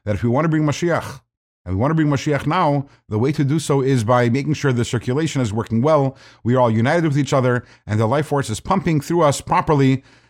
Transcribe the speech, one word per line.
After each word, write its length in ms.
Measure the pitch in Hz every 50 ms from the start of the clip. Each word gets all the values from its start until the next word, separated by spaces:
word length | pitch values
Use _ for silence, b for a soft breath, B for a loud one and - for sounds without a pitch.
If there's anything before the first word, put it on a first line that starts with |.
| -
that 120 | 104 101
if 80 | 90 117
we 40 | 117
want 180 | 120 143 165
to 20 | 165
bring 160 | 156 156 151
Mashiach, 560 | 147 139 - 175 170 156 117 - - - - _ _ _ _ _ _ _ _ -
and 80 | 90 92
we 60 | 95
want 120 | 123 151
to 20 | 160
bring 140 | 160 151 147
Mashiach 380 | 143 127 - 151 143 135 -
now, 400 | 143 165 185 170 147 143 143 139 b b b b -
the 100 | 107 107
way 140 | 120 147
to 100 | 143 -
do 160 | 139 131 156 160
so 220 | - - 143 139
is 240 | 127 139 139 120 107
by 240 | 110 123 123 123 120
making 240 | 117 143 139 156
sure 180 | 151 - - 139
the 140 | 123 117 113
circulation 560 | - 127 113 - 123 123 147 160 147 - 135
is 100 | 123 101
working 300 | 104 113 104 - 110 113
well, 340 | 127 156 160 143 139 131 B B B B B B
we 120 | - 113 127
are 60 | 127
all 100 | 123 117
united 360 | 110 113 117 139 165 175 160
with 100 | 160 135
each 160 | 147 135 -
other, 320 | 147 135 123 127 123 120 B B B B B
and 120 | 95 107 110
the 80 | 113
life 200 | 107 135 151 143
force 240 | - 147 139 131 -
is 100 | 107 -
pumping 400 | - - 190 196 - 175 156 143
through 220 | - - 170 175
us 180 | 160 143 135 -
properly. 640 | - - 170 175 175 - 151 135 135 131 135 127 b b b b b